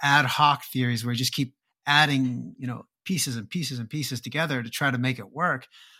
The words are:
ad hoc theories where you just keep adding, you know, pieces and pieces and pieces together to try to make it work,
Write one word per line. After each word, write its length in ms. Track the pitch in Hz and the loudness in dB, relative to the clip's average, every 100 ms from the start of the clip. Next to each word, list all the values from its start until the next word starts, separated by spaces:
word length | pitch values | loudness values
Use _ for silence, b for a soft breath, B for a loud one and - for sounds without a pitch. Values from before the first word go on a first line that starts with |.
ad 240 | 143 143 135 | 4 4 4
hoc 380 | - 147 139 | 4 4 4
theories 380 | - 131 123 117 | -2 -2 0 0
where 100 | 120 | -2
you 60 | 120 | -2
just 140 | 127 | -2
keep 220 | - 127 _ _ _ 143 | -2 -4 _ _ _ 2
adding, 680 | 147 151 139 127 123 120 - | 4 4 2 0 -2 -8 -10
you 80 | 127 | -8
know, 180 | 113 - _ - | -8 -14 _ -4
pieces 300 | 180 143 117 | -2 -2 -4
and 120 | 110 | -6
pieces 300 | 180 135 127 | -6 -4 -6
and 100 | 110 | -6
pieces 320 | 151 135 123 | -6 -4 -6
together 420 | 131 143 165 131 | -6 -2 -2 -2
to 60 | 113 | -4
try 220 | - 143 | -2 0
to 80 | 123 | 2
make 200 | 127 127 | 0 -2
it 140 | 98 | -8
work, 340 | 143 175 131 - B B | -4 -2 -2 -8 B B